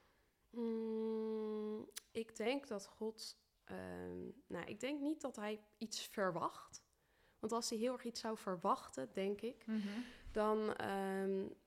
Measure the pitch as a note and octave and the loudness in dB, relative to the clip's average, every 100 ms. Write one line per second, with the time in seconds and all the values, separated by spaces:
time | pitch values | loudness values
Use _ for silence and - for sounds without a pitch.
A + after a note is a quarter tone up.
0 | _ _ _ _ _ A#3+ A3+ A3+ A3+ A3 | _ _ _ _ _ -2 0 0 0 0
1 | A3 A3 A3 A3 G#3+ G#3+ G#3+ G#3+ - - | 2 0 0 0 0 -2 -2 -4 -6 -10
2 | - A3+ A3 - A3 C#4 C#4 G3+ - - | -6 -6 -4 -2 0 0 -2 -6 -6 -6
3 | A3 A3 - - _ _ - F#3 F#3 - | -6 -6 -10 -12 _ _ -10 -8 -6 -4
4 | - - - - - F3 - G#3 B3+ D4 | -4 -4 -6 -10 -6 -6 -4 -4 -2 0
5 | C#4+ D#4 C4+ A3+ G#3 G#3+ - - A3 - | 0 0 -2 -2 -4 -4 -8 -10 -6 -4
6 | - - F#3 E3+ - - - - _ _ | -4 2 2 4 0 -2 -14 -16 _ _
7 | _ _ - _ A3 A3+ A3+ A3 B3 B3 | _ _ -20 _ 0 2 2 2 2 2
8 | A#3 - A3 A3 G3+ F3+ G3 C4 - - | -4 -2 -2 -2 0 4 4 4 2 -6
9 | B3+ G3 G3 G3+ A3+ - - A3 G3 G#3 | -4 2 2 2 -2 -6 0 0 0 -2
10 | B3 - - G#3+ G#3+ G#3+ G#3+ - G#3+ G3 | -6 -8 -2 4 6 6 4 2 0 2
11 | F#3+ F#3+ G3 F#3+ G#3 - | 2 2 2 2 0 -6